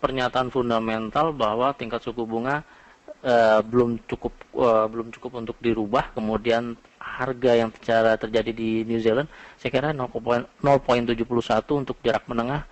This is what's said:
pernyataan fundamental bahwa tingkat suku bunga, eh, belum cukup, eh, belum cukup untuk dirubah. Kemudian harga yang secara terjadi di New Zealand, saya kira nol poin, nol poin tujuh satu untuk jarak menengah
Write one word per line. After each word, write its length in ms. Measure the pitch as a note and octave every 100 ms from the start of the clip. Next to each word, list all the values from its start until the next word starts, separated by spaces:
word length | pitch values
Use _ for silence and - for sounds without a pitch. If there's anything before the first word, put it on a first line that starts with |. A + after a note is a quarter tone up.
pernyataan 480 | C#3 C3 B2 C3 B2+
fundamental 880 | C3 A#2+ A2+ A2+ A2 A2 C#3+ D#3+ C#3+
bahwa 400 | G#2+ A2 C3 C#3+
tingkat 240 | A#2 A#2
suku 240 | - A2+
bunga, 400 | A2+ A2+ B2+ D3 - - - _ - -
eh, 400 | C3 A#2+ A2 G#2+
belum 400 | A2 B2 A#2+ A2+ -
cukup, 240 | B2 A#2+ - - B2
eh, 300 | B2 A2 A2
belum 240 | A#2 A2+
cukup 240 | A2+ B2+ B2
untuk 200 | A2+ -
dirubah. 560 | A#2+ A2+ G#2 B2+ - -
Kemudian 640 | G#2+ A2 A#2 A#2 A#2+ A2+ _ _
harga 560 | - - B2+ A#2+ B2 A#2
yang 80 | A2+ -
secara 400 | - A2+ A2+ A2
terjadi 400 | A2 A2+ A2 A2+
di 320 | A2+ A2+ A2+
New 80 | A#2
Zealand, 240 | A2+ A#2 D#3+ - - -
saya 80 | B2+
kira 240 | C3 D3
nol 160 | D3 B2
poin, 400 | A#2 A#2 A#2+ B2 _
nol 160 | C#3 C#3
poin 240 | C3+ A#2+
tujuh 240 | A#2+ A2+ A#2 A#2+
satu 320 | - A2 - C#3+
untuk 240 | C3 A#2+
jarak 240 | A#2+ G#2+
menengah 400 | - A#2 A#2 D3 -